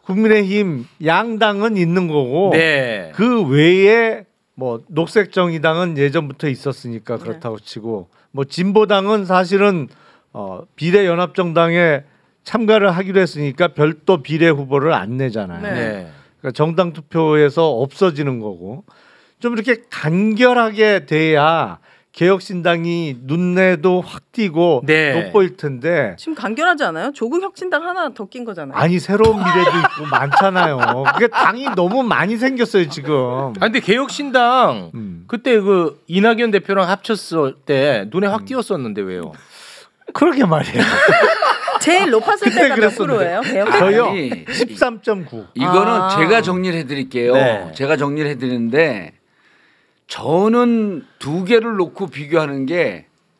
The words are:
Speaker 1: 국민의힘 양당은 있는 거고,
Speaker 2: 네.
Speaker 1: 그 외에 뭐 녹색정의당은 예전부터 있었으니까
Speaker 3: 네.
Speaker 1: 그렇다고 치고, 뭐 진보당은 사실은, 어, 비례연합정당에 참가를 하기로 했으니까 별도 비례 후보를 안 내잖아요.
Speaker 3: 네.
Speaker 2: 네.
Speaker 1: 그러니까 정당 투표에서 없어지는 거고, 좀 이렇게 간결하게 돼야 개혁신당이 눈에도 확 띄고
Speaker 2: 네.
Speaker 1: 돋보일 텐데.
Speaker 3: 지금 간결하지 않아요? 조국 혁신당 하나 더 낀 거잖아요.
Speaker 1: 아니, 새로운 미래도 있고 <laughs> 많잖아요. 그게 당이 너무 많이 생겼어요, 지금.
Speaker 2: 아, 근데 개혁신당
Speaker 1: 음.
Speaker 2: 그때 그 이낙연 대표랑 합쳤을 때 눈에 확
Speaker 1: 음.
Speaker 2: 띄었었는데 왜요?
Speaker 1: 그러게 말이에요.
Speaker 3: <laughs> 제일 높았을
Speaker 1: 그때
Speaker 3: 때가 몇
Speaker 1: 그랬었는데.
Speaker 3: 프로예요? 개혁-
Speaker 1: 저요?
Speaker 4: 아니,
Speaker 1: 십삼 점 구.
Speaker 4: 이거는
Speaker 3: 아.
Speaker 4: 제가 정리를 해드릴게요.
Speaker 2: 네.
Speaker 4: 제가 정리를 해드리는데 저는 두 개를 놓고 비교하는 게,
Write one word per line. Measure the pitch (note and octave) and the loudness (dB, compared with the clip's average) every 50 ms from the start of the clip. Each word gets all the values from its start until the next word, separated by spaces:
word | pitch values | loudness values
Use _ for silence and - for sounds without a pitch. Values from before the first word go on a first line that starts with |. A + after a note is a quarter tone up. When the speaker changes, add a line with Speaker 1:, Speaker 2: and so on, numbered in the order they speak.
| _ | _
Speaker 1:
국민의힘 | - F#3+ G3 A3 A3 G#3+ G#3+ G3+ F#3 G3 G#3 G#3 F#3+ D#3 B2+ A#2 - _ _ D#3 | -4 0 2 4 4 4 4 4 2 0 0 0 0 -2 -4 -8 -12 _ _ -2
양당은 | D3+ E3 F#3 A3 A#3 A3+ G#3+ A3+ G#3+ G#3 G3 G#3 A#3 A3 G3 | 0 0 2 0 -2 -2 0 0 0 0 0 -2 0 0 2
있는 | F3 E3 E3+ F#3 F#3 E3 | 0 2 2 0 0 0
거고, | D3+ D3 C3+ A#2+ C3 D#3+ G3 G3 E3 | 0 0 0 0 0 0 2 2 4
Speaker 2:
네. | D#3+ E3 D#3+ D3+ C#3 C3 A#2+ A2+ G2+ F2+ D#2+ D2+ | 4 4 4 2 0 0 -2 -4 -6 -8 -10 -4
Speaker 1:
그 | - G3+ B3 B3 A#3 G3 | 0 0 2 2 2 0
외에 | C3+ C3+ C#3+ D3+ E3+ F3+ F#3+ G3 G3+ A3 A#3 A3+ F#3+ D#3+ A2+ G#2 _ _ _ _ _ _ | 2 4 6 6 6 6 6 6 6 6 6 4 0 -2 -6 -10 _ _ _ _ _ _
뭐 | - B2+ B2+ A#2 A#2 - _ | -8 -6 -6 -6 -6 -10 _
녹색정의당은 | E3+ C#3+ E3 E3 - A3+ G3+ - - F#3+ F3+ F3 E3 D#3+ D3 D#3+ D#3+ E3 F3+ F3 E3 | -4 -4 -2 0 2 0 0 0 0 0 0 0 0 0 0 0 0 0 -2 -2 0
예전부터 | C#3 C#3 C#3+ C3+ E3 D3+ C#3+ C#3+ - - D3+ | 0 0 0 0 -2 -4 -4 -10 -6 -4 -4
있었으니까 | C3 - - C#3+ C3 - - B2 A#2 A2+ G#2 - A#2+ | -4 -4 -6 -8 -8 -8 -10 -12 -12 -12 -8 -8 -8
Speaker 3:
네. | A2 - | -8 -8
Speaker 1:
그렇다고 | A#2 A2 - - A#2+ A2 G2+ | -10 -12 -8 -8 -10 -10 -10
치고, | - - - A2+ G#2 A2+ A2+ G2+ F2 _ _ _ _ _ | -14 -16 -16 -12 -8 -8 -8 -8 -8 _ _ _ _ _
뭐 | _ C3+ C#3 | _ -6 -6
진보당은 | C3+ - E3 F3+ G3 G3 G#3+ G#3+ F#3+ G#3 G3 F#3+ G3+ A3 G#3+ G3 | -6 -4 -4 -2 2 4 4 4 4 2 0 2 0 0 -2 0
사실은, | F3 F#3 F3+ F#3 E3+ G3 G3 G3+ G#3 G3 E3+ C#3 - - _ _ _ _ _ _ _ _ | 0 0 0 2 2 2 2 4 2 2 0 -4 -8 -12 _ _ _ _ _ _ _ _
어, | A2+ G#2 G2 F#2+ F2+ - _ _ | -12 -12 -12 -12 -14 -16 _ _
비례연합정당에 | - D3+ E3+ F3 G3+ G3+ F3+ E3+ E3+ F3+ E3 - - F#3 F3 D#3+ E3 E3 E3+ E3+ F3 F3 E3 D3+ C#3 C#3+ _ _ _ _ _ _ _ _ | -6 -4 2 2 4 4 4 2 0 -2 -4 -2 -4 -4 0 2 2 2 2 4 2 4 2 2 0 -2 _ _ _ _ _ _ _ _
참가를 | - - A3+ A3+ G#3+ A3 A3 G3 G3+ | -4 -2 -2 2 4 4 4 4 2
하기로 | E3+ E3+ G3 F#3+ F#3+ G3 | 2 0 -4 0 2 2
했으니까 | F#3 D#3+ - D3+ D3 C#3+ C3 - F3 E3+ | 2 2 -2 -4 -6 -6 -2 0 -2 -2
별도 | - - D3 D#3 D#3+ D#3 _ - F#3+ E3 C3+ | 2 2 0 0 0 -2 _ 2 2 2 0
비례 | - D3+ D#3+ D#3+ E3 | -4 0 2 4 4
후보를 | D#3 C#3 C#3+ C3 C3+ C#3+ C3+ D#3+ D#3+ | 4 2 -2 -2 -2 0 2 2 0
안 | A#2+ F#2 G#2 B2 | 0 -2 -4 -4
내잖아요. | B2+ C3+ C3 G#2+ A2 G2+ F#2 F2+ F2 F2+ | -4 -4 -4 -4 -6 -6 -6 -8 -10 -8
Speaker 3:
네. | G3+ F#3+ | -6 -6
Speaker 2:
네. | B2+ A#2 A2 G#2+ G2 F2+ E2 D2 - _ _ _ _ | -4 -4 -6 -6 -8 -12 -14 -18 -20 _ _ _ _
Speaker 1:
그러니까 | - C#3 B2 | -10 -10 -2
정당 | - D3+ D#3+ E3 D#3+ F#3 F3 D3+ | 0 0 0 2 0 0 0 -2
투표에서 | D#3+ D#3 _ - E3 D#3+ D#3 D3+ D3+ D3 C#3+ C3+ E3+ E3 D#3+ | -10 -18 _ -2 0 2 2 4 4 4 4 4 2 0 0
없어지는 | C3+ A2+ C3 C3+ - - G3+ F#3 D#3 C#3 D#3 C#3 C3 A#2+ | 2 -2 -4 -6 -2 0 0 0 2 0 -4 -4 -4 -4
거고, | G#2+ G#2+ F#2+ E2+ F2 F#2+ A2+ D#3 G#3 _ _ _ _ _ _ _ _ _ _ _ | -8 -10 -10 -10 -12 -14 -14 -14 -18 _ _ _ _ _ _ _ _ _ _ _
좀 | - A#3+ A#3+ | -6 -4 -4
이렇게 | A3 G#3 B3 A#3+ - - _ | -4 -2 -2 -2 -2 -2 _
간결하게 | - - - D3+ E3 F3+ G#3 A3 A3 G#3 B3 B3 B3 B3 A#3 A3 G#3+ G#3 G#3+ G#3+ G#3 F#3 D3 | -14 -6 -4 -2 0 2 0 0 2 4 4 4 4 4 2 0 2 2 2 4 4 2 0
돼야 | - D#3+ D3+ D#3+ D#3+ D#3 C#3+ C#3+ D#3 E3 D#3+ C#3 G#2 E2+ - _ _ _ _ _ _ _ | 0 0 0 2 4 4 4 4 4 2 2 0 -4 -6 -14 _ _ _ _ _ _ _
개혁신당이 | - E3 F3+ G3 F#3+ F#3 - G3+ F3+ E3 F3 E3+ E3+ E3 E3+ E3+ E3+ E3+ D3+ C3 A#2+ B2+ | 0 2 4 4 2 0 -8 -8 -2 0 0 0 0 0 -2 -2 -4 -4 -6 -8 -10 -6
눈에도 | C3 C#3+ E3+ F3+ F3+ F3+ F#3 F#3 F#3 F3+ D#3 D3 F#3 F3+ F3+ | -4 -2 -2 0 0 2 2 4 4 2 2 2 2 2 0
확 | E3+ - - - _ _ | -2 -6 -14 -20 _ _
띄고 | _ - A3 F#3+ D3 D#3+ F3 F3 D#3 B2+ C3 | _ -4 -4 -2 0 2 2 2 2 2 2
Speaker 2:
네. | C3+ D#3 D#3 D#3+ D3 C3 - - | 2 2 2 2 2 0 -2 -2
Speaker 1:
돋보일 | F#3+ E3+ G#3 F#3+ F3 F3+ | 2 2 2 2 2 -2
텐데. | - - D3 C3+ A#2+ A#2+ D#3+ F3 D#3+ C3 G#2 F2 | -6 -8 -8 -8 -4 -2 -2 0 0 0 -2 -4
Speaker 3:
지금 | - - D#4+ D#4+ | -10 -10 -10 -10
간결하지 | - - F#3+ A3 A#3+ D#4+ F4+ F4 D4 C#4+ | -8 -6 -6 -4 -2 0 0 0 0 -2
않아요? | F#3 D#3+ D#3+ F#3 C4+ C#4+ | -4 -4 -4 -6 -6 -6
조국 | - - - D4 F4 F#4+ | -6 -6 -4 -4 -4 -6
혁신당 | G4 F#4 - F#4 F#4 F4 D4 E4 F4 | -6 -10 -10 -8 -4 -4 -4 -4 -4
하나 | F4+ F#4 E4+ C#4 G3+ | -6 -4 -6 -6 -8
더 | - A3 | -10 -16
낀 | F#3+ - B3+ B3 | -14 -12 -14 -12
거잖아요. | A3+ G3+ E3+ D3+ C#3 - - | -12 -12 -12 -12 -10 -2 0
Speaker 1:
아니, | C3+ E3 F3 F3+ | 0 2 2 0
새로운 | - - G3 G#3 A3 A3+ A3 G#3 | -2 -2 2 4 4 4 4 2
미래도 | F#3+ F3+ - F#3 F3+ F3+ E3+ F3 | 0 0 2 2 2 2 2 2
있고 | E3 - - D#3+ D3+ | 0 0 -2 -4 -6
<laughs> | D3 - | -4 -2
많잖아요. | A#2+ C3 C#3+ C#3+ - G3 G3 F#3 F#3 F3 D#3+ C#3+ B2+ A#2+ - A#2+ B2+ C#3 E3 - | -2 0 2 2 2 2 2 2 2 2 2 0 0 -2 -2 -2 0 0 -2 0
그게 | - A#3 | 2 0
당이 | A#3 - G#3+ - - G3 A#3+ C4+ C4+ G#3+ | 0 2 2 0 0 0 -2 -6 -4 -2
너무 | F#3 E3+ F3 G#3 C4 C4 | 0 0 0 0 0 0
많이 | A3+ D#3+ A#2+ D#3 F#3+ A#3 | 0 0 0 0 0 -2
생겼어요, | A3+ B3 C4 C4+ B3 A#3+ A3 - G3 F3 D3 | -2 -2 -2 0 0 -2 0 2 0 0 0
지금. | - - C#3 D3+ D3+ | -4 -10 -4 -2 -2
Speaker 2:
아, | C#3 B2+ B2 B2 C3 C#3 C3+ A2+ G2 | 0 0 -2 -4 -4 -6 -6 -4 -2
근데 | - - A3 C4 | -2 0 0 -2
개혁신당 | - - G3+ B3 C#4 C#4 - - D4 C#4+ A#3+ B3+ A#3+ A#3+ B3+ C4 A#3+ F3+ B2+ G#2+ F#2 E2 - | 0 0 0 0 0 -4 -6 -8 -8 -2 0 2 4 4 4 4 2 2 0 -2 -8 -12 -12
Speaker 1:
음. | A#2+ A2 G2 F2+ E2+ F2 | -12 -12 -12 -12 -14 -10
Speaker 2:
그때 | - - A3+ - C4+ A#3+ A3 | -8 -8 -4 0 2 2 2
그 | F#3+ G3 G3 F#3 E3+ D#3 C#3 - _ | 4 4 2 2 2 -2 -4 -8 _
이낙연 | _ E3 F#3+ G3 A3+ A#3 G#3+ A#3+ A#3 G3+ | _ 0 2 2 4 2 2 0 0 0
대표랑 | G3 - - G3 G3 F#3 E3+ | 0 0 0 0 0 2 0
합쳤을 | F#3+ G3 - - A3+ F#3+ - - E3 E3 D3 C3+ - - _ | 0 -4 -2 -6 -6 -6 -6 -6 -2 -2 -2 -2 -4 -8 _
때 | - D3 C#3 D#3+ D3 C3+ A2 G2 G#2 A#2+ | -2 0 0 2 2 0 0 -2 -4 -4
눈에 | F3+ G3+ G3+ | -4 -2 -2
확 | G3+ A3 G3+ | -2 -4 -6
Speaker 1:
음. | |
Speaker 2:
띄었었는데 | F#3+ B3+ C4 A3+ - G3+ E3 B2+ A2+ G#2 G#2 G2 | -6 -8 -8 -4 -4 -6 -6 -6 -8 -6 -6 -6
왜요? | F#2 F#2 F2+ E2 D#2 D#2 D#2 - _ - - - - - - - _ _ _ _ - - | -6 -6 -8 -10 -12 -14 -18 -20 _ -20 -20 -20 -20 -20 -20 -20 _ _ _ _ -12 -2
Speaker 1:
그러게 | - C#4+ F4 D4+ C4 C4 | 0 2 2 4 2 2
말이에요. | F3+ D#3+ D3+ C#3 - - - - | 2 2 0 0 -2 0 0 0
Speaker 3:
<laughs> | - - C#5 C#5+ D5+ D#5 F5 - - E5 - - C#5 - - - - C5+ - - | 0 2 2 4 4 4 4 4 2 2 0 0 -2 -2 -2 -4 -4 -4 -2 2
제일 | D#4 E4+ F#4 G4 E4+ | 2 4 4 4 4
높았을 | A#3+ A3 A3+ - G#4 G4+ G#4 B3+ | 2 2 2 2 -2 2 2 0
Speaker 1:
그때 | G#3 A#3+ E4+ | 2 4 2
Speaker 3:
때가 | C4+ C4+ | 4 4
몇 | A3+ G#3+ G#3 G#3+ | 4 2 2 2
Speaker 1:
그랬었는데. | - - - C4 | 0 -2 -2 0
Speaker 3:
프로예요? | A3 F#3 E3+ F3 G3+ | 0 0 0 -2 -4
개혁- | C4+ F#3 B3+ F#3+ G3+ G#3+ A3 G3+ | -4 -2 -2 -2 0 2 2 4
Speaker 1:
저요? | F3+ G3 G3+ A3+ A#3+ | 4 4 4 4 2
Speaker 4:
아니, | G3+ - F#3+ D3 B2 - F2 - - A#3+ | 2 0 -2 -4 -6 -6 -8 -10 -10 -4
Speaker 1:
십삼 | E3+ A#3+ - - - D4 B3 A3+ G#3+ - | -4 -4 -4 0 -2 -2 -2 -2 -4 -4
점 | - G#3+ G3 E3+ | -4 -2 -2 -4
구. | C3+ - A2+ G2+ - _ | -10 -12 -14 -14 -12 _
Speaker 4:
이거는 | A#2+ C3 F3+ F3+ F#3 G3+ A3 A#3 | -4 -2 2 2 2 2 2 0
Speaker 3:
아. | G#3+ F#3 F#3+ G3 | 0 0 0 0
Speaker 4:
제가 | G3+ D#3+ E3 A3 A3+ A3 | 0 2 2 2 2 2
정리를 | F#3 F#3 F#3 F#3 F#3 E3+ E3 | 0 -2 -2 -2 -2 -4 -4
해드릴게요. | D3+ B2+ D3 C#3 C3 C3 - B2 A#2+ A#2+ B2 | -4 -6 -6 -8 -8 -6 -4 -2 0 2 4
Speaker 2:
네. | C3 C3 B2+ A2+ G2+ F2+ E2 D#2+ | 4 4 2 0 -2 -4 -10 -8
Speaker 4:
제가 | - C3+ C#3 D#3 | -6 -2 -2 0
정리를 | C3 C#3+ C#3+ C#3+ D3+ D3+ D3 | 0 0 -4 -2 -4 -4 -4
해드리는데 | D3 A#2+ B2+ B2+ B2+ A#2+ A#2 A2+ A2+ D3 E3 D#3 A#2+ G2+ F2 - _ _ _ _ _ _ _ _ _ _ _ _ _ _ _ _ _ _ _ | -4 -4 -6 -4 -4 -2 -4 0 2 2 2 2 0 -4 -8 -14 _ _ _ _ _ _ _ _ _ _ _ _ _ _ _ _ _ _ _
저는 | _ - - G#2+ B2 D3+ F3 G3 A3 A3+ A#3+ A#3+ A#3+ A#3 A3+ G#3+ G#3 F#3 D3 - _ _ _ | _ -16 -10 -4 -2 0 2 2 2 2 2 2 2 2 0 -2 -2 -4 -8 -12 _ _ _
두 | - C3+ D3+ F3+ F#3 | -10 -6 -4 -4 0
개를 | F3+ A#3+ A3+ A3 A#3 A3 | 2 2 2 2 2 -2
놓고 | G3 F3+ D3+ - - G3 D#3+ | -2 -4 -4 -4 -10 -10 -10
비교하는 | C3 C3+ D#3 C#3+ D3+ E3 D#3 C#3+ C#3 C#3 C3+ | -8 -12 -8 0 0 0 0 0 -4 -6 -4
게, | C3 E3 F3+ D#3+ A#2+ F#2+ D#2+ - _ _ _ _ _ _ | -4 -2 0 -2 -2 -2 -8 -14 _ _ _ _ _ _